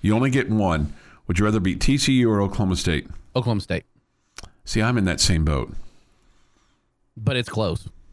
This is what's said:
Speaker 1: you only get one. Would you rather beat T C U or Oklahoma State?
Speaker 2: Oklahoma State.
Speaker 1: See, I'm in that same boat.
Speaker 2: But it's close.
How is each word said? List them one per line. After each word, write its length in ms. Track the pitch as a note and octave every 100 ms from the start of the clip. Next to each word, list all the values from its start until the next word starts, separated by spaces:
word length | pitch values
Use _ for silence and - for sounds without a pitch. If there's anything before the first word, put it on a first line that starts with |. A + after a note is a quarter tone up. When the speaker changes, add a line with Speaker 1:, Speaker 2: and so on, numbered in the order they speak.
Speaker 1:
you 120 | G2+
only 160 | A2 C3
get 200 | C3 -
one. 420 | A2 G2 D#2+ D2 - - - -
Would 120 | E2+
you 60 |
rather 160 | G#2 A2
beat 200 | F#2 -
T 160 | - C3+
C 180 | -
U 160 | C3 A#2+
or 100 | G#2
Oklahoma 340 | G2 - G2 F2+
State? 300 | - D#2 - - - -
Speaker 2:
Oklahoma 240 | B2 G#2+
State. 240 | - E2+ - _ _ _ _ - - _
Speaker 1:
See, 180 | - -
I'm 160 | A2 B2
in 60 |
that 160 | F#2+ -
same 240 | - F2
boat. 280 | D#2 C#2+ A1+ - - - _ _ _ _ _ _ _ _ _ _ _ -
Speaker 2:
But 200 | A2 B2+
it's 120 | A#2+
close. 400 | - G#2 E2 - - -